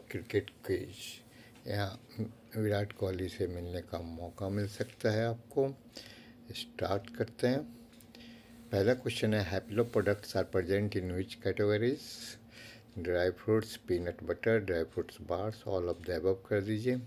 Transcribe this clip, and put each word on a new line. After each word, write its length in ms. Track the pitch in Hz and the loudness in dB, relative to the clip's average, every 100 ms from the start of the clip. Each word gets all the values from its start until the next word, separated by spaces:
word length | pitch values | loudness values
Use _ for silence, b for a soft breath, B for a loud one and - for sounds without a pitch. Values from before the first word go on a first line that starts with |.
| - | -2
क्रिकेट 400 | 92 - 104 - - - | -8 0 0 0 -8 -2
क्विज। 400 | 90 - - - - - B B - - | -2 -2 -10 -12 -14 -18 B B -14 -4
यहाँ 600 | 101 98 - - - 104 - - 110 | -2 -2 -6 -12 -6 -6 -8 -8 -2
विराट 360 | 107 101 104 | 2 2 0
कोहली 360 | - 95 92 90 - | -2 -2 -2 -4 -2
से 80 | 90 | -2
मिलने 340 | 87 87 87 - | -2 -6 -6 -6
का 100 | 85 | -6
मौका 460 | 82 82 85 - 98 | -6 -8 -10 -6 -2
मिल 200 | 104 104 - | -2 -2 -4
सकता 280 | - - 113 | -8 -2 0
है 160 | 107 117 | 2 0
आपको। 460 | 117 - 143 135 - - B B B B B - - | -2 -4 0 0 -2 -16 B B B B B -14 -10
स्टार्ट 600 | - - 90 101 - - | -8 -4 0 0 -2 -4
करते 320 | 117 - 123 | -4 2 2
हैं। 180 | 135 - - - - - B B B B B - | 2 -2 -14 -20 -20 -20 B B B B B 0
पहला 200 | 98 104 | 4 4
क्वेश्चन 400 | 127 117 - 110 | 4 0 2 4
है, 60 | 107 | 4
हैप्पी 300 | 92 95 - | 2 -2 0
लो 100 | 104 117 | 2 4
products 420 | 110 95 101 - 95 | 4 4 2 0 0
are 80 | 87 | 2
present 420 | 95 87 101 104 101 | 2 4 2 2 0
in 120 | 90 90 | -2 -2
which 180 | 95 - | -4 -2
categories? 600 | 98 95 104 104 123 151 - - - - - B B B B 95 | -2 2 4 4 2 0 -6 -12 -12 -14 -18 B B B B -6
ड्राई 320 | 85 87 90 - | 0 4 4 2
फ्रूट्स, 380 | - 110 110 - - | 4 4 2 -6 -2
पीनट 340 | 87 87 - 80 | 0 0 -4 -4
बटर, 300 | 85 113 113 | 0 2 2
ड्राई 200 | 95 85 80 | 2 0 0
फ्रूट्स 260 | 90 - - 87 | -2 -6 -6 -4
बार्स, 340 | 87 107 - 101 | -2 -2 -4 -2
all 200 | 95 87 | 0 0
of 100 | 85 - | -2 -2
the 120 | 82 | 0
above 240 | 92 95 - | 2 0 0
कर 120 | 104 | 0
दीजिए। 340 | 101 107 123 127 | 0 0 0 -2